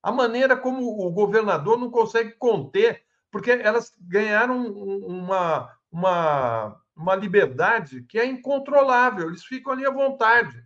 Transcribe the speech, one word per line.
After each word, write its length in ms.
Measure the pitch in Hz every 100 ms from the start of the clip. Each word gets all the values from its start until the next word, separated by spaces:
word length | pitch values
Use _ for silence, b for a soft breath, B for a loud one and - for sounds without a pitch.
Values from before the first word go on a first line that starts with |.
A 100 | 175
maneira 440 | 247 240 233 262 247
como 320 | 254 262 247 208 180
o 60 |
governador 640 | 170 208 220 208 165 151 233
não 120 | 247
consegue 420 | 240 214 226 220
conter, 720 | - 247 202 - 190 233 - _ _ _
porque 220 | 202 240
elas 400 | 240 214 226 226 _
ganharam 680 | 175 185 214 208 240 254 233
um, 400 | 202 196 196 190
uma... 680 | 180 180 190 170 147 117 _ _
uma, 880 | 165 185 175 160 143 123 113 107 104 _ -
uma 200 | 170 190
liberdade 880 | 202 202 160 127 180 226 156 127
que 160 | 123 208
é 60 | 247
incontrolável. 1040 | 254 254 277 277 285 269 247 247 202 165
Eles 140 | 175
ficam 300 | - 262 262
ali 100 | 262
à 60 | 277
vontade. 720 | 269 269 269 220 233 190 -